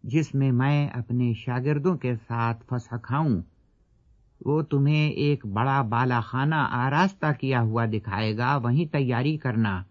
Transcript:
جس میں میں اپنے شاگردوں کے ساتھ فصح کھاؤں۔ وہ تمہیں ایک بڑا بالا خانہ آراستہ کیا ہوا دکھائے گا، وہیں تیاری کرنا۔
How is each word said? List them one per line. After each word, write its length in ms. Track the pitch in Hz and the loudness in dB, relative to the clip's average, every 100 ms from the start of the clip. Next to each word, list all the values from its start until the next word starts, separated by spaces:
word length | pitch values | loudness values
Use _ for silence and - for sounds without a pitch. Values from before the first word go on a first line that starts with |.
جس 320 | - 143 156 | 0 -2 0
میں 180 | 139 135 | 0 2
میں 360 | 123 135 147 143 | 4 4 2 0
اپنے 440 | 123 - 123 123 | -4 -2 0 0
شاگردوں 640 | 110 - 123 131 147 160 165 | 0 -2 -2 0 0 0 0
کے 180 | 127 | -2
ساتھ 500 | 117 - 117 117 113 - | -4 -4 -2 -2 -2 -4
فصح 260 | 123 - 117 | -6 -4 -12
کھاؤں۔ 400 | - 135 156 98 - _ _ _ _ _ _ _ _ _ | -4 -2 0 0 -4 _ _ _ _ _ _ _ _ _
وہ 220 | - 151 | -2 -2
تمہیں 480 | 151 143 139 151 151 | 0 2 4 4 2
ایک 360 | - 147 147 107 | 0 0 0 -2
بڑا 360 | 98 131 139 | -2 0 2
بالا 380 | 117 117 127 123 | 0 0 2 0
خانہ 340 | 110 123 143 | -2 -2 0
آراستہ 720 | 156 135 123 131 143 190 196 151 135 | 0 0 0 0 2 0 0 -4 -2
کیا 200 | 135 131 | 0 0
ہوا 240 | 113 117 113 | 2 0 0
دکھائے 460 | 107 104 101 110 107 | -2 -4 -2 -2 -2
گا، 180 | 123 143 | -2 0
وہیں 360 | 120 131 160 | 2 0 0
تیاری 440 | 147 127 120 139 151 | 0 0 0 0 -2
کرنا۔ 460 | 135 113 110 92 98 | -2 0 0 0 -6